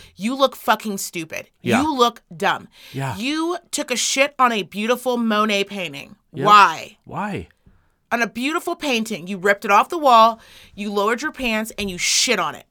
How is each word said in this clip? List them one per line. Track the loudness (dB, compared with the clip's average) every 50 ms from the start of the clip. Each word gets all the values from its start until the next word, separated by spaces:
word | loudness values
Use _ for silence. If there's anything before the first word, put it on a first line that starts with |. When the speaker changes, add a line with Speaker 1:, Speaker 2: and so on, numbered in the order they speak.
| -20 -20 _
Speaker 1:
You | -8 -6 -6 0
look | 0 0 0 0
fucking | -4 0 0 0 0 0 -6 -6 -6
stupid. | -8 -8 -8 -10 -10 -8 -10 -14 -14 _ _ _
Speaker 2:
Yeah. | -2 0 2 2
Speaker 1:
You | 2 2 2
look | 2 2 2 2 -4 _ _ -10
dumb. | -2 -2 0 0 -2 -6 -16 _ -20 -20 -14 -10
Speaker 2:
Yeah. | -8 -6 -6 -6 -6
Speaker 1:
You | -6 -4 -4 -4 -4 -4 -6 -8 -10 _
took | -8 -8 -6 -4
a | -4 -4
shit | -2 -2 0 0 0 0 2 0
on | 0 0 2
a | -2 -4
beautiful | -6 -6 -6 -2 -2 -2 -2 -2 -4 -2 0
Monet | 0 0 2 2 2 2 2 0 -2
painting. | -4 -6 -10 -10 -10 -10 -12 -16 -18 -20 _ _ _ -8
Speaker 2:
Yep. | -2 4
Speaker 1:
Why? | 6 8 8 8 6 4 -4 -10 -14 -18 _ _
Speaker 2:
Why? | -14 -10 -8 -8 -6 -8 -8 -10 -12 _ _ _ _ _ _ _ _ _ _ _ _ -2
Speaker 1:
On | -2
a | -2 -4
beautiful | -4 -6 -6 -4 -4 -4 -4 -6 -8 -4
painting, | -2 -2 -2 -2 -2 -4 -6 -10 -8 -10
you | -10 -2
ripped | 0 0 0 0 2
it | 4
off | 4 4 4 2
the | -2 0
wall, | 4 6 8 8 8 6 4 0 -12 -20 -20 -20 -20 -20 -14
you | -10 -8 -4
lowered | -2 0 0 0 0 -2
your | -4 -8 -8
pants, | -4 -4 -2 -2 -2 -4 -6 -8 -8
and | -8 -8
you | -6 -6
shit | -4 0 0 0 2 2 0 0
on | 0 -4 -6
it. | -10 -18 _